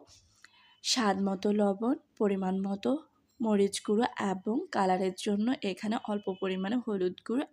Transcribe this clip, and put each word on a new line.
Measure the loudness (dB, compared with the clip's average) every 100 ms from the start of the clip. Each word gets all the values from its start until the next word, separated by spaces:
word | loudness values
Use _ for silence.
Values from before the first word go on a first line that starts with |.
| -2 -20 _ _ -20 _ _ _ -2
স্বাদ | 0 2 2 0
মতো | 0 2 4
লবণ, | 2 2 0 -2 -4 -2
পরিমাণ | 0 0 0 -2 -2
মতো | -2 -2 -2 -4 _ _ -4
মরিচ | 2 4 2 0 0
গুঁড়ো | 2 0 0 -2
এবং | -2 -2 -2 -2 0
কালারের | 2 2 0 -2 -2
জন্য | 0 0 -2 -4
এখানে | -4 -2 -4 -2
অল্প | -4 -4 -4
পরিমাণে | -2 -2 -2 -2 -2
হলুদ | -2 -2 -2 -4
গুঁড়ো | -2 -2